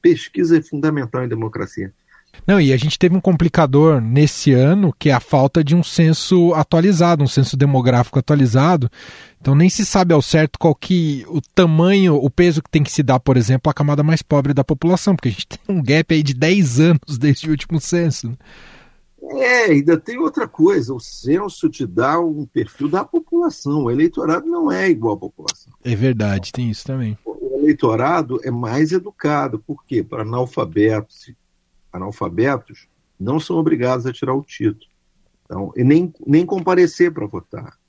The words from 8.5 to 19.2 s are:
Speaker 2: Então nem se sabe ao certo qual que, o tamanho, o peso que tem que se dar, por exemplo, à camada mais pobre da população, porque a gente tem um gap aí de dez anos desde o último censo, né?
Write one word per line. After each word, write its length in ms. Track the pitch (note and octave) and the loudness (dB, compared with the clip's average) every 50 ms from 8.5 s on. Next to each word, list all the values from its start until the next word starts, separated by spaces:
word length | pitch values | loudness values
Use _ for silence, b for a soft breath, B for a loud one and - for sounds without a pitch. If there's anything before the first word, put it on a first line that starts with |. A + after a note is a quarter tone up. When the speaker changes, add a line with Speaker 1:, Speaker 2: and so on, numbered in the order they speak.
| G#2+ C3+ C#3 E3 F3+ D#3+ B2 A#2 B B B B B B B B B B | 4 2 4 4 2 2 0 -4 B B B B B B B B B B
Speaker 2:
Então 160 | - C3+ C3+ | -2 2 4
nem 140 | C#3+ E3+ F#3 | 4 4 4
se 160 | - - G#3 | 4 0 -4
sabe 300 | - - G3+ F#3 F3 E3+ | -2 0 0 2 4 4
ao 80 | D3+ | 2
certo 360 | C3 - - D#3+ D#3 D3+ - - | 2 2 2 2 2 2 -2 0
qual 160 | - E3+ C#3+ | 2 2 0
que, 520 | _ - - F#3 F3+ E3 D#3 C#3+ C3 A2 - | _ -2 -2 0 0 2 0 -2 -4 -8 -6
o 140 | E3+ D#3 - _ _ | -6 -6 -6 _ _
tamanho, 600 | - F#3 E3+ D#3 D#3+ E3+ F#3 G3 G3 F#3+ F3+ D3+ | 2 4 4 4 4 4 4 4 4 4 4 2
o 160 | A#2 C#3 C#3 | 2 0 0
peso 320 | - - F3 F3 D#3 D#3 | 2 2 2 2 2 0
que 80 | - - | -4 -2
tem 120 | - D#3+ | 0 0
que 80 | C#3+ - | 0 0
se 120 | - - | -2 -2
dar, 180 | D3 B2+ C3 B2 | 0 2 0 0
por 160 | - - C3 | 2 2 2
exemplo, 340 | B2+ A2+ G2+ C3 C3 _ D3+ | 2 4 2 0 0 _ -2
à 40 | D3 | -2
camada 280 | - D3 D3 C#3+ C#3+ | 0 0 0 0 0
mais 200 | D3 D#3 E3 D#3 | 2 2 0 0
pobre 320 | - _ D3+ C#3+ C3 C#3 C#3+ | 0 _ 0 0 2 2 0
da 100 | C3+ C3+ | 0 0
população, 500 | - D#3 C3+ - E3 F#3 F3+ - G3+ F#3+ | -2 -2 -2 0 0 0 2 2 0 0
porque 140 | - - B2+ | 0 0 -4
a 40 | |
gente 140 | G2+ - - | -4 -4 -10
tem 300 | _ - - _ - G3 | _ -14 -16 _ -4 -4
um 60 | F3 | -2
gap 320 | C#3 A2+ C#3+ D#3 - _ E3 | 0 2 2 0 2 _ 0
aí 80 | D#3 | 0
de 100 | D3+ C#3 | 0 0
dez 480 | C3+ B2 D3 D#3+ F#3 G3+ F3+ C3+ A#2 C3 | -2 0 0 2 2 2 2 2 2 2
anos 380 | D#3 E3+ E3+ C#3+ - - D3 A#2 | 4 4 4 2 0 -4 -6 -2
desde 300 | B2+ D3+ C#3 - - D#3+ | 2 0 0 0 0 -4
o 20 | |
último 280 | D#3 C#3 - - E3 D#3 | -4 -4 -4 -4 -6 -4
censo, 520 | - - - F3 E3+ D#3+ C3 - - A#2 | -4 -2 -2 0 0 0 -2 -4 -8 -10
né? 60 | B2 - b b b b b b b b b b b b b b _ _ | -12 -12 b b b b b b b b b b b b b b _ _